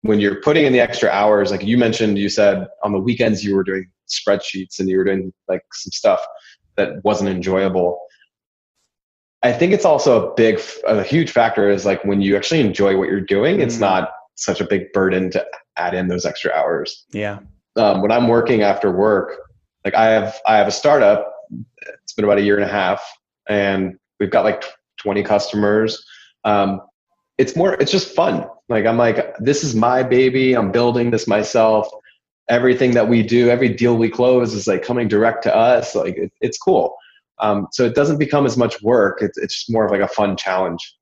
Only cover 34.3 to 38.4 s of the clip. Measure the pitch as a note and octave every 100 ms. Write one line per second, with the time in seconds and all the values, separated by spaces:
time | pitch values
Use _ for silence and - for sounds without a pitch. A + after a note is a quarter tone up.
34.3 | B2+ A#2 G#2+ F#2+ F#2+ - B2 G#2+ G#2 A2+
35.3 | A2+ - A2 A#2 A#2+ - G2+ - - -
36.3 | _ B2+ - - F#3+ - - _ _ _
37.3 | - G#2+ G2+ F2+ - A#2+ A#2+ C#3+ D3+ D3+
38.3 | D3